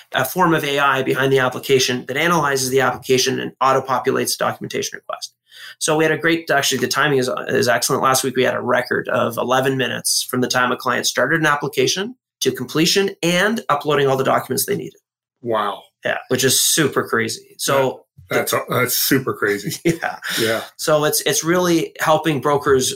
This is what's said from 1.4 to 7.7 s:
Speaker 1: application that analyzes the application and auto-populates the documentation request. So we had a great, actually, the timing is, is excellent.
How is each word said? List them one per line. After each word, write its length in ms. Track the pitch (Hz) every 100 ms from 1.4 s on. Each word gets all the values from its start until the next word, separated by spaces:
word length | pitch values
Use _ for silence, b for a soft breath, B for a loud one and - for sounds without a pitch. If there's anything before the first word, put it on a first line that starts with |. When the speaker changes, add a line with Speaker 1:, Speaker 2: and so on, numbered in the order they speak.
Speaker 1:
application 680 | 127 123 - 131 - 123 -
that 100 | 131
analyzes 540 | 170 175 143 139 127
the 100 | 131
application 600 | 127 120 - 131 127 127
and 120 | - -
auto-populates 800 | 131 135 135 123 131 123 123 -
the 60 |
documentation 520 | 117 117 - - - -
request. 380 | - - - _ _ B B B
So 160 | - 156
we 80 |
had 80 | 156
a 60 | 151
great, 300 | 165 165 -
actually, 280 | 139 139 131
the 100 | 123
timing 300 | 135 147 135
is, 100 | 123 - -
is 180 | 123
excellent. 360 | 110